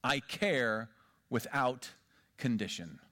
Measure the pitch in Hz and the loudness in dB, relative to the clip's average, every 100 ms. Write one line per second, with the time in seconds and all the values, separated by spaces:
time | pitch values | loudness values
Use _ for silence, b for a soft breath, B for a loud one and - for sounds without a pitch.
0 | 127 139 - - 208 139 120 110 113 b | 0 -2 -2 0 2 4 2 0 -4 b
1 | b b b 120 - 139 127 127 - - | b b b -2 0 0 2 0 -10 -18
2 | b b b - 127 110 95 - 85 - | b b b -4 0 0 0 -6 -10 -14
3 | - | -20